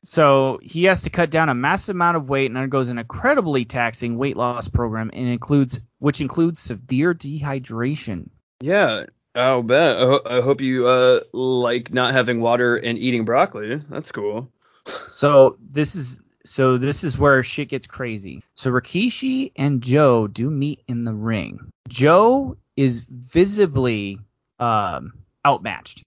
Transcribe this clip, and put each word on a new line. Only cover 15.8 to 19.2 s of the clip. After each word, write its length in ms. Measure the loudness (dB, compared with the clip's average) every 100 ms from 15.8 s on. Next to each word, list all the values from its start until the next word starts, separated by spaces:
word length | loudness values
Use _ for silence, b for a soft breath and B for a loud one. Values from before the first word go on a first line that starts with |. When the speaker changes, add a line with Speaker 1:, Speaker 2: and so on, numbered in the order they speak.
| -2
Speaker 1:
is, 240 | -4 -10 -14 _ _
so 320 | -12 0 2 2
this 280 | 0 -4
is 120 | -4 0
where 280 | 4 4
shit 240 | 2 -6 -6
gets 180 | -8 -10
crazy. 560 | -12 -10 -10 -12 -18 _ -6
So 160 | 0
Rikishi 800 | 0 0 -2 -2 -2